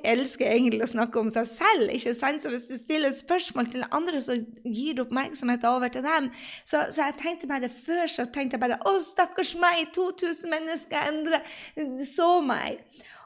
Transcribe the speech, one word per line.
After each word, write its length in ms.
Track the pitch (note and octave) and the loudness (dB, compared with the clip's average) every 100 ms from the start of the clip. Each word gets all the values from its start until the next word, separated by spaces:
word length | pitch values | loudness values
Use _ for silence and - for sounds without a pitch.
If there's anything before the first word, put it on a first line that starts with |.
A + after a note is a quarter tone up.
| A3 | 2
elsker 400 | A#3+ C4 - G3+ | 2 2 0 4
egentlig 380 | A#3 B3 A3 A#3 | 6 4 2 0
å 40 | |
snakke 300 | A#3 A#3 A#3 | 0 0 0
om 80 | A3 | 0
seg 160 | A3+ A3+ | 0 -2
selv, 460 | - G#4 F#4+ G#3 | 2 4 4 4
ikke 200 | A#3+ A#3+ A#3+ | 0 -2 0
sant? 260 | C#4 D4+ | 0 -2
Så 80 | D4+ | -4
hvis 140 | A#3+ A#3+ | -6 -6
du 80 | B3 | -8
stiller 320 | - D#4 C#4 | -2 2 2
spørsmål 540 | C4+ - F4+ F4 C4 A#3 | 0 0 0 0 -2 -2
til 100 | B3+ A3+ | -2 -2
andre, 300 | D4 E4+ D4 | -2 0 -2
så 160 | B3 A#3+ A#3 - | 0 -2 -4 -8
gir 320 | B3 G#3+ D4+ C4 | -6 -4 -2 -2
du 80 | |
oppmerksomhet 640 | A#3+ B3 C4+ D4+ B3 A#3+ A#3+ | -2 -2 -4 -2 0 2 2
over 240 | B3+ B3 | 2 0
til 160 | B3 C#4 | -2 0
dem. 240 | D#4+ C4 - - - | 0 0 -6 -14 -12
Så, 240 | - D4+ - D#4 | -2 0 0 0
så 140 | D4 | 0
jeg 100 | D4+ | -2
tenkte 320 | E4 E4+ C#4+ | -6 -6 -4
bare, 180 | C#4 B3 | -4 -4
før 380 | - - F4 D#4+ | -6 -4 0 0
så 180 | - A#3+ | -2 -4
tenkte 300 | C#4+ C4+ A#3+ | -4 -2 0
jeg 80 | |
bare, 160 | B3 - | 0 0
«Å, 160 | G4 G4 | 2 2
stakkars 500 | - - F4 F#4 E4 E4+ | 0 0 0 0 -2 2
meg, 300 | F4 E4+ D#4+ | 4 4 0
to 140 | F4 F#4 F#4 | -2 -2 0
tusen 320 | E4+ D#4+ E4+ D#4 | -2 -2 -2 -4
mennesker 560 | D#4+ E4 - D4+ D4 | -2 -4 -4 -2 0
endrer, 340 | D#4 D#4 D#4 D#4+ - - - C#4+ B3+ C#4 | -2 0 0 -2 -16 -12 -8 -6 -6 -4
så 320 | - E4+ F4 | 4 6 6
meg.» 420 | C#4 G#3+ - - - - - - | 4 0 -2 -6 -12 -20 -20 -20